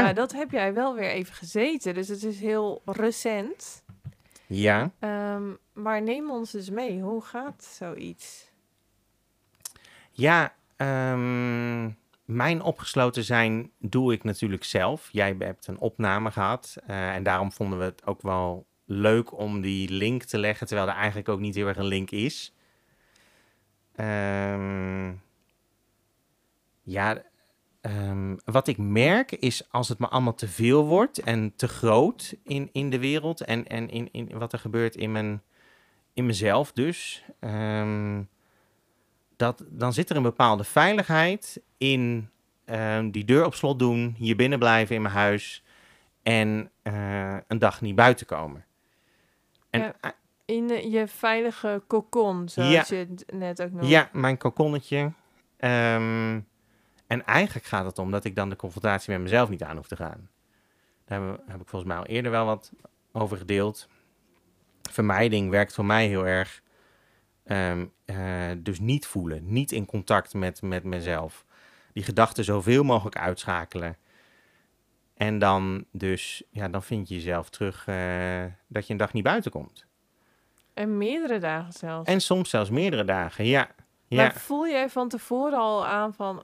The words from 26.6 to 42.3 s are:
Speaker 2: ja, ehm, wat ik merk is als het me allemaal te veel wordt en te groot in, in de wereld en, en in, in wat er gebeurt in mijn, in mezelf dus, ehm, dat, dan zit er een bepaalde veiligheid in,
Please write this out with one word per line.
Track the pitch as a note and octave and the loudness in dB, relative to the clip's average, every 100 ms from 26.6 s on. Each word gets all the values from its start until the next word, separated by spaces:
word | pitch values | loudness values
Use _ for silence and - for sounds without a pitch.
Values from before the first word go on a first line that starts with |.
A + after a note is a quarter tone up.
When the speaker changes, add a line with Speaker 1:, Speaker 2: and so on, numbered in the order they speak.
| _ _ | _ _
Speaker 2:
ja, | - F#2+ G#2 - - _ _ _ _ _ | -6 0 0 -2 -8 _ _ _ _ _
ehm, | G#2+ G#2 G2 G2 F#2+ F#2 - | -6 -4 -4 -4 -4 -6 0
wat | A2+ - | 0 2
ik | - | -2
merk | G2+ G#2+ C#3 G#3+ C4 | 2 4 6 4 2
is | - B2+ - - | -2 -2 -2 -4
als | B2 B2 | -4 -2
het | A#2 | -2
me | B2 | 0
allemaal | B2+ B2 - | 2 0 -2
te | G#2+ | -6
veel | - A#2 C#3+ D3+ | 2 6 6 6
wordt | F3+ C4+ - | 4 4 0
en | A2+ A2+ G#2+ - | -2 0 0 -2
te | B2+ | -4
groot | - A#2 A2 E3+ - - - | 0 4 6 6 0 -10 -14
in, | - C#3 C#3 | -6 -6 -4
in | C#3 C#3 | -4 -2
de | B2+ | 0
wereld | C3+ D3+ D#3 E3 | 0 0 -2 -4
en, | - A#2 - | -2 -4 -2
en | A2+ A2+ | -6 -6
in, | A2+ A#2+ | -6 -8
in | A#2+ A#2 A2 | -8 -10 -6
wat | A2+ | -6
er | A#2 | -6
gebeurt | A2 A#2 A#2 - | -2 0 0 -2
in | A2 | -4
mijn, | A2 G#2+ G#2 _ _ _ _ _ _ _ | -2 -2 -6 _ _ _ _ _ _ _
in | - B2 | -2 0
mezelf | F#2+ G#2 A2+ D3 | 2 2 2 2
dus, | - D3+ F3 - - - - | 0 -2 -2 -10 -14 -18 -12
ehm, | A2+ G#2+ G#2+ G#2+ G#2+ G#2 G#2 G#2 G2+ _ _ _ _ _ _ _ _ _ _ - | -6 -4 -2 -2 -2 -2 -2 -4 -8 _ _ _ _ _ _ _ _ _ _ -2
dat, | A#2+ - - | -2 -2 -10
dan | A#2+ B2 | -4 -2
zit | A#2 - | 0 0
er | D3+ | 2
een | |
bepaalde | A#2+ - A#2+ G#2 | 2 4 4 4
veiligheid | G2+ D3+ F3 G#3 F#3 D#3+ E3+ G#3 - - _ - | 2 4 6 4 2 4 2 0 -8 -16 _ -2
in, | C3+ C3 A#2+ A#2 A2 | 2 2 2 -2 -6